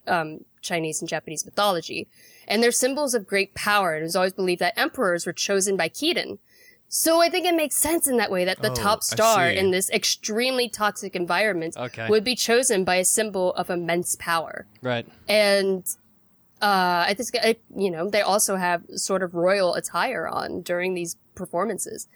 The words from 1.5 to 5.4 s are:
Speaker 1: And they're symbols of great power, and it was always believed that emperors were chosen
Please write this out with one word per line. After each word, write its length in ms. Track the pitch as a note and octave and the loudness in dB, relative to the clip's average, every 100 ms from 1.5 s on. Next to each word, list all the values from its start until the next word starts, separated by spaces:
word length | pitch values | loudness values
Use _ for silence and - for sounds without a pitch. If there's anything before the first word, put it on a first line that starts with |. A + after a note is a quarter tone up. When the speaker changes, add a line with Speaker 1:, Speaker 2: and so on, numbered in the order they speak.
| - G#3 F3+ - - - _ - - - | 0 0 0 -4 -10 -12 _ -20 -16 -4
Speaker 1:
And 120 | G#3+ | 2
they're 100 | A#3+ | 2
symbols 420 | A#3+ B3+ C#4 C#4+ | 2 0 0 -2
of 120 | A#3 F#3+ | -2 0
great 280 | G3 G3 | -2 -2
power, 400 | - G#3 G#3 F#3 | -2 0 2 2
and 80 | D#3 | 0
it 20 | |
was 120 | D#3+ F#3 | -2 0
always 180 | F#3 | 0
believed 260 | F#3+ F#3 F3 | 0 -2 0
that 180 | F3+ - | 0 0
emperors 460 | C#4 - C#4 F3 | -2 0 0 0
were 80 | F3+ | -2
chosen 440 | D#3+ | -4